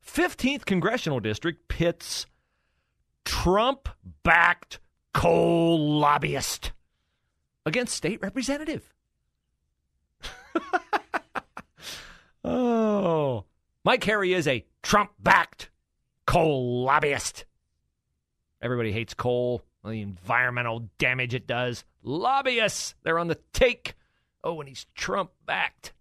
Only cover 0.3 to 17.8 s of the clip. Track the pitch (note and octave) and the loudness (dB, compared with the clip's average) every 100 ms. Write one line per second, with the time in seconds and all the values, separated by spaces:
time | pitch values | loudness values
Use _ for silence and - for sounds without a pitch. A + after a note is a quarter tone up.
0.3 | - B3+ C#4+ - F#3 F3 A#3+ - C3 G#2+ | 0 -2 -2 0 0 2 -2 -2 -2 -2
1.3 | G#2+ E3+ D#3+ _ - - - - - - | -2 -4 -6 _ -2 -2 -2 -8 -10 -10
2.3 | _ _ _ _ _ _ _ _ _ - | _ _ _ _ _ _ _ _ _ -8
3.3 | - E3+ F#3+ A#3+ C4+ - - F2+ - E3+ | -2 2 4 2 0 -8 -14 -20 -4 4
4.3 | E3+ E3+ F3 - - _ _ _ - E3+ | 6 6 2 -6 -20 _ _ _ 0 4
5.3 | E3+ E3+ E3+ E3 E3 D3+ D3+ D3 D3 D3 | 4 4 4 4 4 2 4 4 4 0
6.3 | C#3 - - - - _ _ _ _ _ | -4 -6 -8 -8 -12 _ _ _ _ _
7.3 | _ _ _ - A3+ B3 - B3 A3+ F#3+ | _ _ _ -4 -2 -2 -4 -4 -4 -6
8.3 | C4 B3 C#4+ D#4 C#4+ - _ _ _ _ | -6 -4 -4 -4 -8 -10 _ _ _ _
9.3 | _ _ _ _ _ _ _ _ _ - | _ _ _ _ _ _ _ _ _ -18
10.3 | - - - F#4 F#4 - - - - _ | -16 -8 -8 -4 -6 -4 -6 -4 -10 _
11.3 | - - - - _ - - - - _ | -14 -12 -20 -20 _ -16 -14 -16 -20 _
12.3 | _ - B3 B3 A#3 A3 G#3 F#3+ D#3+ C#3+ | _ -4 0 0 2 2 0 0 0 0
13.3 | A#2+ - _ _ _ F3+ A#3+ F3+ G#3+ F#3 | -4 -8 _ _ _ 0 2 2 0 2
14.3 | F3+ D3+ B2 - _ - G#3 G3+ _ C3 | 2 2 -2 -4 _ 2 2 2 _ 6
15.3 | F#3 E3+ - - _ _ _ _ _ - | 6 4 -8 -20 _ _ _ _ _ 0
16.3 | F3 D#3+ C#3 B2 B2 B2+ D3 D3+ C3+ - | 4 4 2 0 0 2 2 2 -2 -6
17.3 | - - _ _ _ | -12 -20 _ _ _